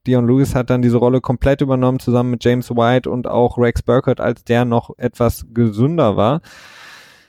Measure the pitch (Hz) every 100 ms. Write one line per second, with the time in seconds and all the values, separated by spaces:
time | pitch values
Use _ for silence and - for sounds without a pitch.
0 | - 127 120 131 135 127 123 127 123 117
1 | 120 127 - 123 139 139 139 131 127 127
2 | - 120 123 120 120 123 120 120 117 127
3 | - 123 117 110 120 - 120 - - 123
4 | - 120 - 117 - 117 123 117 - -
5 | 123 - 117 - - 117 117 101 131 170
6 | 120 98 104 156 - - - - - -
7 | - _